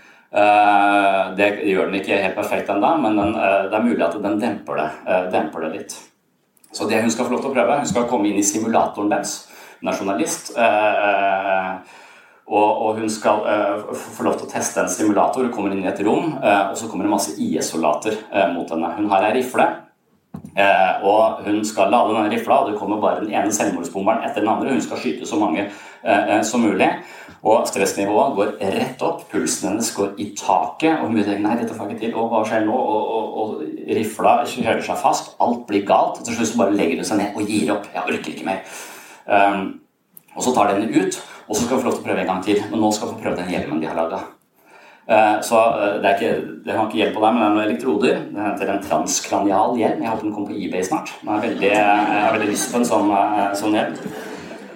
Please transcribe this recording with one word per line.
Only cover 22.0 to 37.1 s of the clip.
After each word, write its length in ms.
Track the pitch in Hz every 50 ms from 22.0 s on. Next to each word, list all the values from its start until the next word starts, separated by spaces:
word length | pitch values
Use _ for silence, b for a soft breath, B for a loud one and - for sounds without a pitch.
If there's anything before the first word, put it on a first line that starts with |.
| - - 110
den 180 | 113 107 107
rifla, 300 | 117 113 107 107 123 139
og 100 | - 104
det 80 | 104 -
kommer 220 | 98 101 110 104
bare 180 | 101 - - -
den 140 | 110 107 113
ene 180 | 113 98 104
selvmordsbomberen 720 | 104 - - 101 90 87 85 - - 98 98 - - - 131
etter 180 | - - -
den 60 | -
andre. 220 | 110 104 - - -
Hun 120 | 127 -
skal 160 | - - -
skyte 300 | - - 123 - - -
så 120 | - - -
mange, 300 | - - 82 95 101 101 B B B B B B B
eh, 260 | 107 101 101 - -
eh, 120 | 104 110
som 200 | 117 - - 120
mulig. 420 | 113 104 95 92 131 - - - B B B B B B B B B
Og 240 | 107 110 117 113
stressnivået 680 | - - 98 98 95 - 101 98 101 107 113 - 113 98
går 240 | 98 104 - - -
rett 420 | 95 98 - - - - - -
opp, 280 | - - - - - -
pulsen 400 | - - - - - - 104 98
hennes 220 | 101 117 117 - -
går 180 | 98 101 95 -
i 160 | - 101 101 -
taket, 640 | - - - 95 87 - - - - 151 160 160 151
og 60 | - 113
hun 140 | 113 104 98
tenker, 180 | - 101 101
«Nei, 140 | 104 107 117
dette 200 | - - - -
får 140 | 110 101 101
jeg 80 | -
ikke 80 | - -
til, 100 | - -
og 140 | - - -
hva 140 | 117 110 110
skjer 200 | 110 113 110 107
nå?» 80 | 107 117
Og, 300 | - - - 107 107 - - -
og, 220 | 110 - - -
og 240 | - - - - - - - - - - -
rifla 560 | - - - - - - - - - - -
kjører 360 | - - 127 113 113 101 -
seg 160 | - 98 92
fast, 380 | - - 143 - - - - - -
alt 280 | 101 120 120 117 -
blir 180 | - 104 98 98
galt, 340 | - 98 - - - - -
og 40 | -
til 100 | 117 117
slutt 180 | 117 113 110 117
så 40 |
bare 200 | 117 98 101 104
legger 180 | 101 - 82 -
hun 100 | - -
seg 120 | -